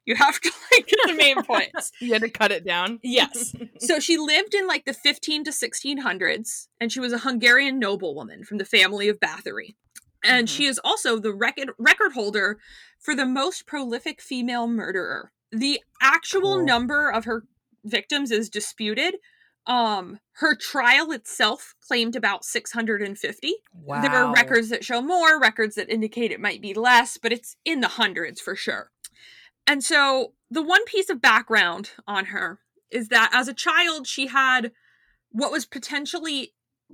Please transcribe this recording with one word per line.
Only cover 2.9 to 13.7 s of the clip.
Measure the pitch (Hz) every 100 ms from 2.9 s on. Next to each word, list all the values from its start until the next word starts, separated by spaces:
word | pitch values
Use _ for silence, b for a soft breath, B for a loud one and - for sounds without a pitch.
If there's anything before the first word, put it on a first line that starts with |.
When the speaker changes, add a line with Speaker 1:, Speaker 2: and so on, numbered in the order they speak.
| 233
Speaker 1:
Yes. | 247 240 - 233 240 - 233
Speaker 2:
<laughs> | -
Speaker 1:
So | 247 339
she | - 330
lived | 302 311 415
in, | 403 381
like, | 285
the | -
fifteen | - 285 277 - 302
to | 302
sixteen | - 233 - 269 277
hundreds, | 254 185 165 156 226 - - -
and | 233
she | 262
was | 247
a | 240
Hungarian | 262 240 240 254 277 262
noblewoman | 202 202 180 143 113 101
from | - 208
the |
family | 190 202 185 202 202
of | 208
Bathory. | - 208 - 104 - - _ - - _
And | - 247 226
Speaker 2:
Mm-hmm. | -
Speaker 1:
she | 277
is | 240
also | - 320 262 226
the | 214
record, | 196 233 269 269 -
record | 262 359 403
holder | 254 208 208 196 214 B B B B
for | -
the | 277 254
most | 262 330 -
prolific | -